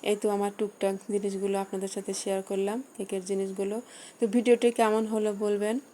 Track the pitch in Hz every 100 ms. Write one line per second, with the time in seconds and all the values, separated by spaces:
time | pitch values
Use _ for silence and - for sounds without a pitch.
0 | - 202 208 202 202 202 208 - 196 196
1 | - 202 202 196 196 196 196 190 190 202
2 | 196 196 - 190 190 196 196 226 269 -
3 | 196 196 185 196 196 190 196 214 247 -
4 | - - 233 233 226 240 240 233 226 214
5 | 220 220 214 202 208 202 208 240 -